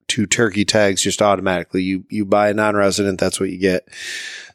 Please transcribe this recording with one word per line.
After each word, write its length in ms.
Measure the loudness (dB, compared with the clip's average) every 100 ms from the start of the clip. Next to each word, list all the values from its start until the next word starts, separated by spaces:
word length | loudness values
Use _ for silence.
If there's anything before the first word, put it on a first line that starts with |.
| -8
two 180 | -4 -2
turkey 380 | 0 0 0
tags 380 | 2 2 2 2
just 180 | -2 2
automatically. 640 | 2 2 0 -2 -2 -4
You, 220 | -2 -4 -4
you 160 | -6
buy 240 | 0 2 2
a 60 |
non-resident, 640 | 2 0 2 2 2 -2 0
that's 200 | -2 -2
what 100 | -4
you 80 | 0
get. 280 | 0 0 -4 -14 -12 -12 -12 -14 -10